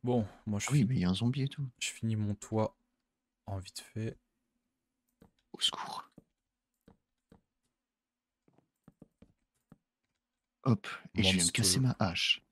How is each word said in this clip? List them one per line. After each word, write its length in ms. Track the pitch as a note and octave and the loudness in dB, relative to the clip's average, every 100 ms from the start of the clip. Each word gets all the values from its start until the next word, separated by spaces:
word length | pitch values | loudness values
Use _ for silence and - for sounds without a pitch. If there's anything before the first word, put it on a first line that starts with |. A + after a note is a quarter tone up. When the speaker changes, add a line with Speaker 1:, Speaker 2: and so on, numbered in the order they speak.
Speaker 1:
Bon, 240 | B2+ B2 G2+ - - | 0 0 0 -6 -6
moi 120 | G2+ | -4
je 80 | - | 2
Speaker 2:
Ah 40 | |
oui, 60 | D3 | 2
Speaker 1:
finis, 80 | A#2+ | 4
Speaker 2:
mais 80 | B2+ | 2
il 40 | |
y 40 | |
a 60 | F2+ | 2
un 40 | |
zombie 280 | F#2 A#2 C3+ | 2 0 0
et 60 | C3+ | -4
tout. 200 | - C3+ - | -6 -10 -6
Speaker 1:
je 100 | - | -8
finis 280 | - A2+ A2 | -4 -4 -2
mon 180 | G#2 | -2
toit 420 | G2+ - A2 A2 _ _ _ _ _ _ _ - | -4 -2 0 0 _ _ _ _ _ _ _ -8
en 120 | G2 | -8
vite 220 | F2 - | -8 -16
fait. 380 | - - A2+ - _ _ _ _ _ _ _ _ _ _ - _ _ | -12 -8 -8 -8 _ _ _ _ _ _ _ _ _ _ -20 _ _
Speaker 2:
Au 80 | - | -4
secours. 500 | - - - - - - _ _ _ _ _ _ - - _ _ _ - _ _ _ _ _ _ _ _ _ _ _ _ _ _ - _ - _ - _ _ _ _ - _ _ _ _ _ _ _ _ | -4 -2 -10 -10 -12 -20 _ _ _ _ _ _ -20 -20 _ _ _ -20 _ _ _ _ _ _ _ _ _ _ _ _ _ _ -20 _ -20 _ -20 _ _ _ _ -20 _ _ _ _ _ _ _ _
Hop, 220 | - A2 - - - | 2 2 2 -14 -10
et 80 | - | 0
je 0 | |
viens 100 | F#2+ | 2
de 40 | F#2 | 4
Speaker 1:
Monster. 140 | E2+ | 2
Speaker 2:
casser 280 | - G2+ F#2 | 2 2 4
ma 160 | C3 - | 2 2
hache. 440 | G2 E2+ - - _ | 0 0 0 -2 _